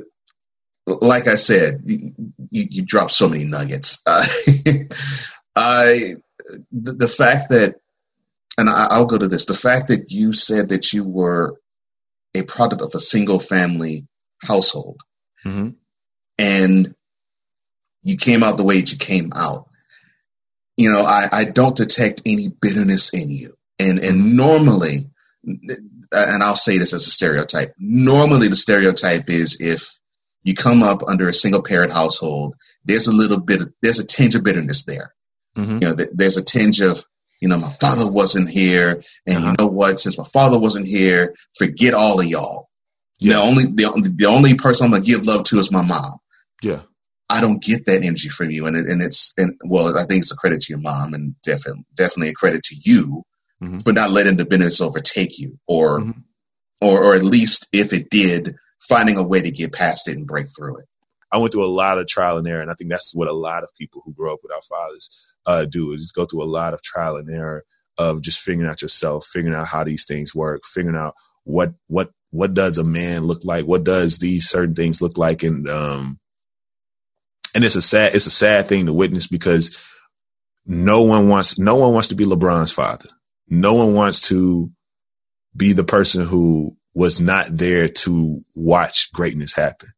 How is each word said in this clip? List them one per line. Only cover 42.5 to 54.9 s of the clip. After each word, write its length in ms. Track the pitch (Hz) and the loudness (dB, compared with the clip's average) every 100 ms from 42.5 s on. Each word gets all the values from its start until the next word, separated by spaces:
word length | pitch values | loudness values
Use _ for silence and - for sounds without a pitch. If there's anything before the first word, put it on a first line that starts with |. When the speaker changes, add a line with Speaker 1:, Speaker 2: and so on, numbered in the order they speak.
| - - _ _ _ _ - | -10 -18 _ _ _ _ -2
Speaker 2:
Yeah. 160 | 104 | 2
Speaker 1:
The 60 | 107 | 4
only, 240 | 104 135 | 4 4
the, 500 | 127 104 107 110 95 90 | 2 2 0 0 -2 2
the 100 | 101 | 4
only 280 | 123 143 | 6 6
person 320 | 131 135 120 120 | 6 4 2 2
I'm 60 | |
gonna 100 | 101 | 2
give 220 | 98 113 107 | 2 0 0
love 180 | 107 | -2
to 140 | - 107 | 0 0
is 140 | 95 | 2
my 100 | 92 | 0
mom. 340 | 87 85 - - _ _ _ _ | 0 -2 -6 -12 _ _ _ _
Speaker 2:
Yeah. 200 | 107 73 - _ _ _ - | -8 -8 -12 _ _ _ -4
Speaker 1:
I 100 | 110 | 0
don't 220 | 113 98 | 0 0
get 240 | - 110 - | -2 -2 0
that 160 | 95 | 0
energy 260 | 90 85 73 | 0 -4 -6
from 220 | - 80 | -6 -6
you. 160 | 78 80 | -6 -4
And 100 | 82 | -4
it, 100 | 85 | -2
and 140 | 87 | -2
it's, 320 | 87 - - - | -2 0 0 0
and, 200 | 90 - | -2 -2
well, 320 | 87 92 85 85 | -2 0 2 0
I 80 | |
think 180 | 87 95 | 0 0
it's 100 | 82 | -2
a 40 | - | -2
credit 240 | 92 76 | -2 -2
to 100 | - | -4
your 100 | 76 | -6
mom 320 | 76 71 76 | -6 -6 -6
and 200 | 73 73 - | -8 -10 -10
defi-, 420 | - 73 - - - - | -6 -6 -6 -14 -10 -2
definitely 340 | 90 - 78 | -2 -2 -6
a 40 | |
credit 300 | 78 92 80 | -2 -2 0
to 120 | - 76 | -6 -4
you 400 | 85 110 76 71 - _ _ - | 4 4 2 -8 -14 _ _ -18
Speaker 2:
Mm-hmm. 180 | 87 90 | -14 -6
Speaker 1:
for 120 | 107 | 0
not 180 | 107 104 | 0 2
letting 280 | 98 101 90 | 2 2 2
the 80 | 85 | 2
bitterness 340 | 92 87 - | 2 2 0
overtake 580 | 82 | -2